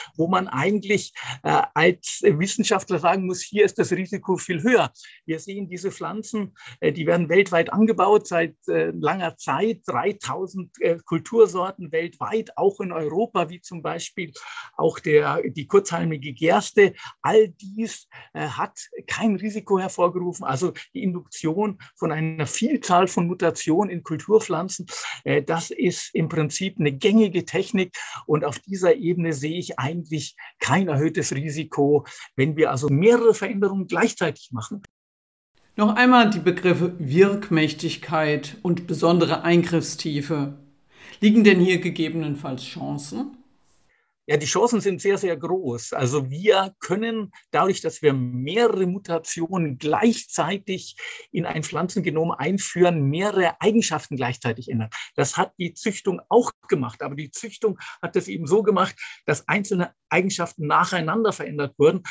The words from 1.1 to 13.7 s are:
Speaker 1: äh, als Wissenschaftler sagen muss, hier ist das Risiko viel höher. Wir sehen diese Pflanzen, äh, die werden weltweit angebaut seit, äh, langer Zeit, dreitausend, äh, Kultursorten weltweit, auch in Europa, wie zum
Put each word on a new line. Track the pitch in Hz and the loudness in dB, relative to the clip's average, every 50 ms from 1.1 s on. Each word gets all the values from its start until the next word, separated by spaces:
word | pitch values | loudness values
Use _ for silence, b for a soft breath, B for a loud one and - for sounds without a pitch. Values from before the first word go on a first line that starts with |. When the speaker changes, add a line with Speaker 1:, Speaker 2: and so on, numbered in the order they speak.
| B B B 127 127 131 B | B B B -12 -12 -6 B
Speaker 1:
äh, | 147 147 147 - - - | 2 2 2 2 2 2
als | 151 - 185 180 - - - - - - | 4 4 4 4 2 -4 -12 -6 0 2
Wissenschaftler | 202 196 151 180 196 - - 208 - 214 190 - - 185 156 | 2 2 2 0 -2 -2 -2 0 0 0 -2 -2 -2 -4 0
sagen | 151 175 180 196 190 | 2 2 0 0 0
muss, | 180 185 180 - | -4 -6 -6 -8
hier | - - 208 208 | -4 2 4 4
ist | 185 - - | 4 4 0
das | 170 - 185 | -2 0 0
Risiko | 165 190 - - 190 - - 185 | -2 -4 -4 -6 -8 -4 -2 -2
viel | 165 - - 180 160 147 | -2 -2 -4 -4 -2 2
höher. | 240 254 214 156 123 _ B B B B B B | 4 4 4 4 2 _ B B B B B B
Wir | - 160 160 | -8 -8 -8
sehen | - 196 196 202 196 | -8 -10 -10 -10 -10
diese | 160 180 175 175 196 | -10 -10 -8 -8 -8
Pflanzen, | 185 - 175 156 185 214 214 - - 214 202 - _ B B B B B | -8 -6 -8 -8 -8 -8 -10 -8 -6 -6 -6 -8 _ B B B B B
äh, | - 156 147 | -2 -2 0
die | 165 156 | 0 0
werden | 156 170 175 175 151 | 2 2 2 2 2
weltweit | 165 190 202 185 180 165 170 170 - | 2 2 2 2 0 0 0 0 2
angebaut | 196 220 220 220 - 180 196 214 214 208 - | 2 2 2 4 2 2 4 4 4 2 2
seit, | 180 165 170 160 - _ - - | -2 -2 -2 -2 -6 _ -6 -2
äh, | 170 165 160 165 | 0 0 0 -2
langer | 165 170 151 147 175 190 175 160 - - | -2 -2 -2 -2 -2 -2 -4 -6 -6 -8
Zeit, | - - 139 143 196 226 233 - - | -6 -4 -2 0 0 -2 -2 -4 -6
dreitausend, | - 147 120 139 196 202 202 - - 131 170 190 180 190 190 180 175 _ - 175 | -6 -4 -2 -2 -2 -4 -6 -8 -8 -8 -6 -8 -8 -8 -10 -12 -12 _ -2 0
äh, | 180 170 165 - | 0 0 0 -4
Kultursorten | - 170 165 - - 233 226 220 190 175 185 175 190 190 - 180 151 156 | -4 -6 -4 -4 0 6 6 6 6 6 -2 -4 -4 -6 -10 -12 -6 -4
weltweit, | 160 170 170 - - - 104 208 226 220 - - - | -4 -4 -6 -8 -10 -8 -4 -4 -4 -6 -6 -4 0
auch | 170 196 196 - | 0 0 0 -2
in | 202 180 175 | -8 -8 -6
Europa, | 165 160 151 165 185 226 226 - 190 170 156 | -6 -6 -4 -2 -2 -4 -2 -2 -2 -4 -4
wie | 180 175 - | -6 -18 -18
zum | - | -16